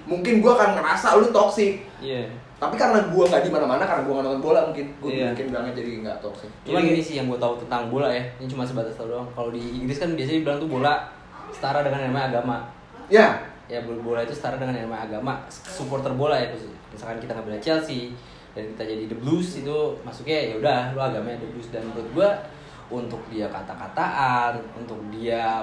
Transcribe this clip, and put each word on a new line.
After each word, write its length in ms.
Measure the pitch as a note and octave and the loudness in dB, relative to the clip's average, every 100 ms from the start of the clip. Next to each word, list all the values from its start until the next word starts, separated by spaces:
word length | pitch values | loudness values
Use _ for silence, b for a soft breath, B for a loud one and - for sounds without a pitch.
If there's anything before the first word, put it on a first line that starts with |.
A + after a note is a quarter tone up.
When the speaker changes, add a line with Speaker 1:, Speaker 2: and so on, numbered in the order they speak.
Speaker 1:
mungkin 400 | - F3+ G3+ A3 | -4 -2 4 6
gue 80 | A3+ | 8
akan 240 | A#3 G3+ G3 | 8 6 4
ngerasa 400 | - - A3+ A3 | 0 2 6 8
lu 160 | - | 8
toxic. 480 | G#3 G3+ - G3+ F#3+ - - | 6 6 4 2 2 -8 -12
Speaker 2:
Iya. 300 | C3+ B2+ A2+ - - - | -6 -4 -6 -10 -16 -6
Speaker 1:
Tapi 200 | D3 A3 | -4 2
karena 200 | B3 A3 F#3+ | 4 6 4
gue 180 | F3 F3+ | 4 8
nggak 180 | D#3+ | 8
di 60 | - | 6
mana-mana, 340 | D#3 C#3+ B2+ | 2 2 2
karena 200 | F#3+ E3 | 2 0
gue 100 | C3+ | 0
nggak 100 | C3+ C3 | 0 0
nonton 140 | C3+ | 0
bola, 180 | D#3 D#3+ D#3+ | 4 4 4
mungkin 220 | D3 C#3 | -2 -8
gue 160 | - C#3+ | -8 -4
Speaker 2:
Iya. 140 | B2+ B2 | -2 -2
Speaker 1:
mungkin 180 | A#2+ C3+ | -2 -4
banget 220 | A#2+ B2 B2 | -4 -4 -6
jadi 160 | A#2 A2+ | -6 -6
nggak 160 | A2 - | -6 -6
toxic. 280 | G#2 G2+ G#2+ - | -8 -10 -14 -14
Speaker 3:
Cuman 180 | B2+ E3+ | -2 2
Speaker 2:
Jadi 80 | E3 | 4
Speaker 3:
ini 120 | E3 | 2
sih 120 | D#3+ C#3+ | 0 -4
yang 100 | B2+ | -2
gue 100 | A#2+ | 0
tahu 180 | A#2+ A#2+ | 0 -2
tentang 300 | - B2 A#2 | -4 -4 -2
bola 200 | B2+ C3+ | 0 0
ya, 140 | B2 B2 - | 0 -4 -10
ini 120 | C3 | -8
cuma 160 | C3 | -6
sebatas 300 | B2 B2+ A2+ | -4 -4 -6
tahu 140 | - A2+ | -6 -6
doang. 180 | A#2+ B2 | -6 -8
Kalau 200 | - A#2+ | -6 -6
di 100 | A#2+ A#2+ | -4 -6
Inggris 220 | B2 B2+ C#3+ | -6 -4 -2
kan 140 | F3 | -2
biasanya 260 | D#3+ C3 D#3+ | -2 0 0
dibilang 220 | D3+ C#3+ | 0 -2
tuh 80 | D#3+ | -2
bola 380 | C3 C#3+ D3 - - - - - | 0 2 2 -2 -14 -20 -18 -16
setara 300 | - C#3 C#3+ | -6 -2 0
dengan 180 | C#3+ C3+ | 0 0
yang 100 | C3 | -2
namanya 160 | B2 C3 | 0 0
agama. 280 | A#2+ B2 B2+ - - - - D3+ | 0 0 -4 -6 -16 -20 -20 4
Speaker 1:
Ya. 220 | G#3 G#3+ - - - - | 8 8 4 -6 -16 -10
Speaker 3:
Ya, 140 | A#2+ | -8
bol-, 180 | A#2 A2+ | -6 -8
bola 180 | A2+ A#2 | -4 -2
itu 100 | A#2 | -2
setara 240 | - C3 B2+ | -6 -6 -4
dengan 200 | C3 B2 | -4 -4
yang 120 | A2+ | -6
namanya 200 | A2 A2 | -8 -6
agama. 240 | G#2+ B2 C3+ - | -6 -6 -6 -10
Supporter 640 | - - - C3 C#3 C3 | -16 -14 -10 -6 -4 -2
bola 220 | B2+ D3 C#3 | 0 2 2
ya, 120 | A#2+ | 0
khusus. 180 | A2+ G#2+ - - | -6 -12 -16 -18
Misalkan 260 | G#2+ A2+ A2+ | -14 -10 -8
kita 140 | B2+ | -8
ngebela 220 | A2+ G#2 G#2 | -8 -6 -6
Chelsea 580 | D#3+ D#3 D#3 B2+ A#2+ - B B B | 0 0 0 -6 -8 -12 B B B
dan 140 | - A2 | -12 -12
kita 140 | A2 A2 | -8 -6
jadi 180 | A2 A2 | -6 -6
The 120 | A2 | -4
Blues, 320 | B2+ E3+ F3+ - | 0 2 2 -4
itu 180 | C3+ D3+ D3+ - | -4 0 0 -2
masuknya 400 | B2 - C3+ D#3 C3 | -10 -12 -2 0 0
ya 100 | A2 | 0
udah, 240 | D3+ B2+ B2+ | 2 2 0
lu 100 | C3 | -2
agamanya 360 | C3 A2 A2 A#2 | -2 -2 -4 -6
The 120 | - | -8
Blues. 180 | A#2+ - | -10 -10
Dan 160 | A2+ A2+ | -8 -8
menurut 220 | A2 A2+ | -8 -4
gue, 160 | C3+ G3+ G3+ - B B B - | 4 4 4 -6 B B B -10
untuk 260 | B2 A#2 A2 - | -8 -8 -10 -8
dia 220 | A2 G#2 | -6 -6
kata-kataan, 1040 | - - - F#2+ - E3+ C3+ C3 B2 A#2+ A#2+ A2 | -6 -10 -12 -8 -2 -2 2 2 4 2 -2 -8
untuk 300 | G#2+ A#2 G#2+ G#2 | -12 -10 -10 -10
dia 340 | A2 A#2 A#2 A2+ A2+ | -6 -2 0 0 0